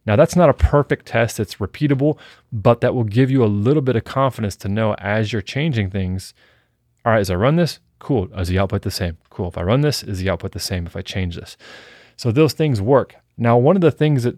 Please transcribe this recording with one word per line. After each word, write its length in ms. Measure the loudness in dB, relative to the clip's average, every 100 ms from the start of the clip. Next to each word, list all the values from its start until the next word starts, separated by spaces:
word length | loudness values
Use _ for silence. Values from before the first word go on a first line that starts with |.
| -2
Now, 100 | 2
that's 200 | 4 4
not 140 | 4
a 40 |
perfect 540 | 4 2 2 0 -4 -4
test. 320 | -2 -2 -2
It's 160 | -8 -6
repeatable, 640 | -10 -4 -2 0 0 -2 -10 -20 -12
but 300 | -2 2 2
that 120 | 2
will 120 | 0 0
give 260 | 2 2
you 120 | 4
a 40 | 2
little 340 | 2 2 0
bit 140 | 0 -2
of 80 |
confidence 520 | -2 -2 -2 -2 -8 -6
to 120 | -6
know 240 | -2 -2 -2
as 340 | -2 -2 -2
you're 80 | -4
changing 480 | -6 -4 -2 -2 -2
things, 460 | -4 -4 -6 -8 _ _ _ _ _ _ _
"All 100 | 0
right, 80 | 0
as 100 | 2
I 40 | 0
run 200 | 2 2
this, 240 | 0 -4 _ _
cool, 340 | -4 -2 -2 -6
is 120 | -2
the 100 | 0
output 240 | 0 -2
the 80 | -6
same? 260 | -6 -6 -8 _
Cool, 160 | -8 -8
if 100 | -4
I 60 |
run 180 | 0 2
this, 220 | 2 -2
is 160 | -6 -4
the 100 | -2
output 220 | -4 -6
the 80 | -10
same 260 | -6 -6 -6
if 100 | -10
I 60 |
change 340 | -8 -6 -6 -6
this?" 220 | -14 -20 -20 -20 -20 -20 _ -8
So 160 | -2
those 220 | 2 2
things 260 | 2 0 0
work. 360 | 2 2 2 _ _ -4
Now, 220 | 2 4
one 180 | 4 4
of 60 |
the 80 | 2
things 320 | 2 0 2
that 120 | 0